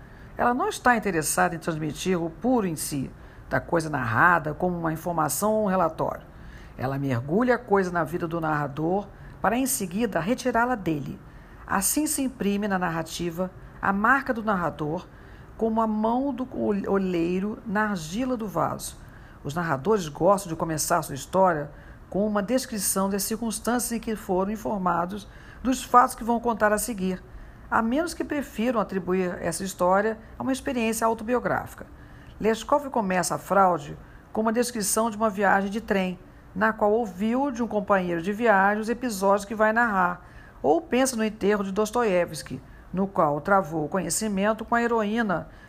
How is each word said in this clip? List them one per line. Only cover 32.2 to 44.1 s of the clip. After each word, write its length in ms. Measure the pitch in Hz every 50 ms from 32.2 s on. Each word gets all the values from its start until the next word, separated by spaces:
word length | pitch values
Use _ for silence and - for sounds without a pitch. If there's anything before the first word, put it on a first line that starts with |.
| - - - -
Leskov 500 | 185 214 226 220 - - 285 294 285 269
começa 460 | - 247 208 190 185 185 165 - 156
A 20 | 139
Fraude 580 | - - 190 196 196 185 175 151 143 156 156 - - - - - - - -
com 80 | 214
uma 120 | 220 226 220
descrição 560 | 247 240 233 - 226 196 - - 220 226 233
de 80 | 208
uma 140 | 208 226 220
viagem 400 | 185 196 202 185 190 196 196 202
de 100 | 196 226
trem, 380 | 220 - 208 196 185 185 180 - - - - - - - -
na 200 | 185 220 220 214
qual 180 | 220 214 208
ouviu 640 | 214 233 240 196 175 175 214 220 240 262 277 285 240
de 100 | 226 240
um 60 | 202
companheiro 520 | 214 208 196 - 202 190 180 175 175 170
de 120 | 165 196 208
viagem 500 | 202 240 226 202 190 196 202 208 214 220
os 60 | 214
episódios 560 | 240 240 - 247 214 185 196 196 196 202 196
que 100 | - 233
vai 180 | 208 214 214 220
narrar, 480 | 233 240 226 202 190 180 175 175 - - - - - - - - -
ou 200 | - 277 311 339
pensa 340 | 330 - 240 247 269 262 247
no 100 | 220 220
enterro 380 | 214 214 - 185 196 208 202 196
de 80 | 190
Dostoiévski, 880 | 190 208 214 208 - 247 240 214 180 175 170 165 160 147 - - - 147 - - - - - - -
no 140 | 180 196
qual 340 | 190 - 190 165 147 147 151
travou 440 | 147 196 202 196 185 147 165 160 151
o 40 | 147
conhecimento 760 | 196 190 165 170